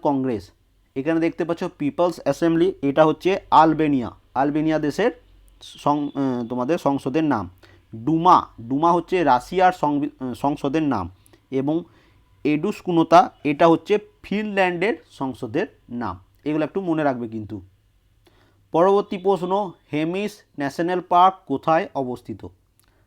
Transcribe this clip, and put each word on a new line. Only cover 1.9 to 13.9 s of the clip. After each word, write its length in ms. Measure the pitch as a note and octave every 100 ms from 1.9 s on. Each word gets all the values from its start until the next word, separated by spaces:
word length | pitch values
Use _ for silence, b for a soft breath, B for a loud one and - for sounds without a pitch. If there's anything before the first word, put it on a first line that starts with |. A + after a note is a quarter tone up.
| C3 F3 E3+
অ্যাসেম্বলি, 520 | - - E3+ E3 F3+ -
এটা 220 | C#3 C#3
হচ্ছে 360 | D#3 D#3 F3 F#3+ -
আলবেনিয়া, 600 | C#3+ D#3+ D3+ D3+ C3+ A2 - _
আলবেনিয়া 440 | B2+ D3 D3+ D#3 D#3
দেশের 320 | D3 D#3 A#3 - _ _ _ _
সং-, 500 | - - C#3+ D3 D3
আহ, 320 | C#3 C3+ B2 A#2
তোমাদের 320 | B2 B2 E3+
সংসদের 460 | C#3+ C#3 C#3+ D3+
নাম। 260 | D#3 B2+ F2+ - b b b A2+
ডুমা, 500 | A#2+ D#3+ F3 D3 - -
ডুমা 320 | A#2 C3+ E3+
হচ্ছে 320 | F3 E3 F#3
রাশিয়ার 480 | C#3+ B2 - F3+ F#3
সংবি-, 380 | F3+ D3 C#3+ D3 -
আহ, 140 | B2+
সংসদের 480 | A2+ C#3+ D3 C#3+ D#3
নাম। 280 | D3 A2 F2+ - b b -
এবং 340 | C3 C#3 E3 E3+ b b b b _
এডুসকুনোতা, 840 | D3 D3+ F#3+ - - E3 D#3+ E3+ F#3+ -
এটা 240 | D3 D3 E3+
হচ্ছে 300 | D#3+ -